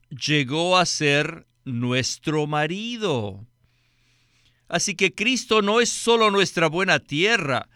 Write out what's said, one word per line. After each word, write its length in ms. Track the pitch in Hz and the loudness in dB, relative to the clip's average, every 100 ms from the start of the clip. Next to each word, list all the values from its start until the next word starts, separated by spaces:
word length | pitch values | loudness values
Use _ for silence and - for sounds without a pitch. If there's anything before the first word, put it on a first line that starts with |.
| - | -18
llegó 680 | 123 147 147 123 156 175 185 | -8 0 0 0 0 2 4
a 80 | 170 | 2
ser 600 | - 147 143 151 165 - _ | 0 2 2 0 -8 -20 _
nuestro 840 | 135 120 123 127 127 - - 156 151 | -8 -4 0 0 -2 -4 -2 -2 0
marido. 1000 | 151 156 190 226 240 202 131 104 98 110 _ _ _ _ _ _ _ _ _ _ _ - | -2 -2 -4 -8 -6 -2 -2 -4 -10 -18 _ _ _ _ _ _ _ _ _ _ _ -6
Así 260 | 170 - | -4 -2
que 200 | 170 190 | 0 -2
Cristo 460 | - 214 254 - 220 | 0 -2 -2 2 2
no 200 | 202 226 | 4 2
es 100 | 233 | 2
solo 400 | - 226 233 214 | 0 2 4 4
nuestra 380 | 196 185 - 160 | 2 0 2 0
buena 300 | 165 190 156 | 0 0 0
tierra, 680 | - 147 196 233 143 120 - | 0 0 0 0 0 -4 -4